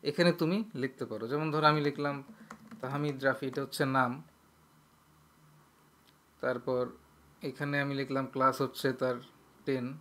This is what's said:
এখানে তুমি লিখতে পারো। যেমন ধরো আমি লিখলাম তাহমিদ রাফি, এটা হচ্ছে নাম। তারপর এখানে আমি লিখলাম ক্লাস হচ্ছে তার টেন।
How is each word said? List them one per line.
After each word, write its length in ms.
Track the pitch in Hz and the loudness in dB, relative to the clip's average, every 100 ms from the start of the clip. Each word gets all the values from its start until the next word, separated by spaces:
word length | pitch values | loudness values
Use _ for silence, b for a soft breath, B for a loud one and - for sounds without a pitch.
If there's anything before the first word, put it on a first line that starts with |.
| - | -2
এখানে 220 | 147 175 170 | 4 4 4
তুমি 160 | 160 196 214 139 | 2 0 -2 -4
লিখতে 220 | 131 - 120 | -4 -4 -6
পারো। 140 | 107 113 | -6 -2
যেমন 160 | 147 156 | -2 0
ধরো 120 | 151 151 | 4 6
আমি 100 | 151 147 | 6 2
লিখলাম 280 | 139 143 143 139 B B B - - | 0 -4 -4 -10 B B B -18 -10
তাহমিদ 360 | 127 143 147 135 135 | -6 -2 -2 0 0
রাফি, 200 | 131 135 | 0 -2
এটা 100 | 131 135 | -4 -6
হচ্ছে 180 | - 139 135 | -2 2 4
নাম। 140 | 127 131 - _ _ _ _ _ _ _ _ _ _ _ - - - _ - _ - _ _ _ | 2 0 -10 _ _ _ _ _ _ _ _ _ _ _ -20 -20 -20 _ -20 _ -20 _ _ _
তারপর 380 | 127 123 123 127 123 - - - - - 143 | -2 -2 -2 -2 -2 -8 -20 -20 -20 -12 -10
এখানে 260 | 123 147 143 | -6 -2 -2
আমি 100 | 139 139 | -2 -2
লিখলাম 240 | 135 135 131 | -2 -2 -2
ক্লাস 220 | 131 131 131 | 2 2 4
হচ্ছে 240 | 131 - 139 123 | -2 0 -2 0
তার 140 | 127 123 123 - - - - | 0 -2 -8 -20 -20 -12 -4
টেন। 200 | 135 123 151 | -2 -2 -10